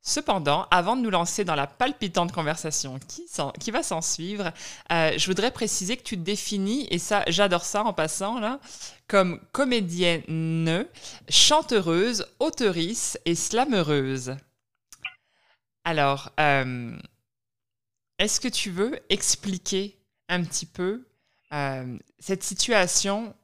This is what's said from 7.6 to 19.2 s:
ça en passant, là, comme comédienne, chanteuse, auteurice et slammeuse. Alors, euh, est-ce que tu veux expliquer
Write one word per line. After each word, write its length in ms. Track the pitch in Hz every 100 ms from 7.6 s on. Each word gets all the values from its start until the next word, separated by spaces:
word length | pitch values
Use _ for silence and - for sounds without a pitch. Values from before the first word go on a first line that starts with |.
ça 220 | - 202
en 80 | 220
passant, 480 | 190 156 - 196 240
là, 180 | 214 285 - - - - _
comme 300 | 202 185 165 -
comédienne, 1300 | - 269 240 185 170 175 165 - 160 160 165 165 170 311 - - - -
chanteuse, 960 | - - 302 311 226 170 165 220 220 - _
auteurice 760 | 311 - 226 170 165 233 - - -
et 100 | 170
slammeuse. 1000 | - 220 277 214 151 147 135 131 127 135 _ _ _ _ _ - - - _ _ _ _ _ _
Alors, 460 | 170 156 143 139 123 -
euh, 560 | 151 139 131 123 120 117 - _ _ _ _ _ _ _ _ _ _ _
est-ce 220 | 208 -
que 80 | 254
tu 220 | - 208
veux 280 | 175 214 311 -
expliquer 880 | 220